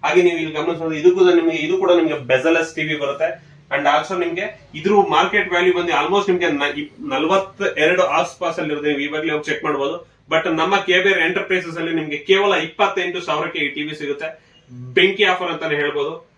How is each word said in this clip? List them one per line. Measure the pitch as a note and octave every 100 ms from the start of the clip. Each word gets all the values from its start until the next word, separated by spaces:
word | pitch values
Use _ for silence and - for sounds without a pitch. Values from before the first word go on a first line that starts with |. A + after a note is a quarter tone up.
| -
ಹಾಗೆ | F3+
ನೀವು | F3 E3
ಇಲ್ಲಿ | D#3
ಗಮನಿಸಬಹುದು | D3+ E3 D#3 D#3+ D#3
ಇದು | E3+ F#3
ಕೂಡ | F3+ E3+
ನಿಮ್ಗೆ, | E3 D#3+
ಇದು | D#3 F#3
ಕೂಡ | F#3
ನಿಮ್ಗೆ | F3 D#3+ D3 B2
bezel-less | C3 D#3+ E3 D#3+ -
ಟಿ | D#3
ವಿ | D3 C#3
ಬರುತ್ತೆ. | C#3 D#3+ - - - _ C#3
And | D3
also | D3+ - F#3
ನಿಮ್ಗೆ | E3+ E3+ G3+ - - D3+
ಇದ್ರ | F#3 G#3 F#3+
ಮಾರ್ಕೆಟ್ | D3+ F3 G#3 F#3
ವ್ಯಾಲ್ಯೂ | F3 F3+ F3
ಬಂದು | E3+ D3+
almost | D#3+ G3 G3
ನಿಮ್ಗೆ | F3+ E3+
ನ-, | C#3+ D3 C#3+
ಇಪ್-, | D3 B2 D3
ನಲವತ್ತೆರಡು | C3+ D#3+ G3 F#3+ - G3 - D#3 F3+
ಆಸ್ಪಾಸಲ್ಲಿ | F3+ C#3 C3+ - F3 E3 D3+
ಇರುತ್ತೆ, | D3 D3
ನೀವು | C#3+ D3
ಇವಾಗ್ಲೇ | D#3 D#3+
ಹೋಗಿ | D3+
ಚೆಕ್ | D3+ -
ಮಾಡ್ಬೋದು. | D#3+ C#3 C#3+ E3+ - _ _
But | D#3+ D#3+ D#3+
ನಮ್ಮ | E3 G3 F#3+
ಕೆ | F3+
ಬಿ | F#3+
ಆರ್ | F#3+ E3
ಎಂಟರ್ಪ್ರೈಸಸ್ | F#3+ F#3+ F#3 E3 E3
ಅಲ್ಲಿ | E3 D#3+
ನಿಮ್ಗೆ | D3+ D3
ಕೇವಲ | - G3 G3+ F3 D#3+
ಇಪ್ಪತ್ತೆಂಟು | - G3 F#3+ F3+ F3+
ಸಾವಿರಕ್ಕೆ | E3+ D3+ D#3 E3
ಈ | C#3+
ಟಿ | D3
ವಿ | D3+ D3+
ಸಿಗುತ್ತೆ. | D3 C#3+ D#3 D#3+ _ _ _ B2 B2+ D#3
ಬೆಂಕಿ | F#3+ G3
ಆಫರ್ | G3 F#3 F3
ಅಂತಾನೆ | D#3 D#3+ D3
ಹೇಳ್ಬೋದು. | C#3+ D3 C#3+ E3 -